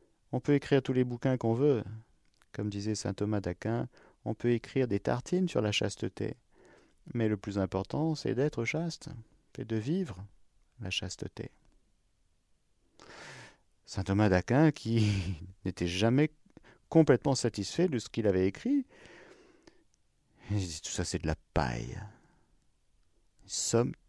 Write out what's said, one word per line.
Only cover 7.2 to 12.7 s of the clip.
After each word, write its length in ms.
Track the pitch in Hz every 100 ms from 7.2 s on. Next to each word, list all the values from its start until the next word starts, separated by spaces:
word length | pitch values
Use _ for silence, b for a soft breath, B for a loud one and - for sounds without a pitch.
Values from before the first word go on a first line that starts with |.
| 110
le 80 | 104
plus 220 | - 101
important, 560 | 95 95 95 135 160 151
c'est 200 | 113 113
d'être 300 | 147 - 117
chaste, 440 | 151 170 - - 120 - _ _ -
c'est 100 | 113
de 100 | 110
vivre 400 | 110 180 170 92 101 - - _ _ -
la 100 | 104
chasteté. 600 | - 95 - - - - - _ _ _ _ _ _ _ _ _ _ _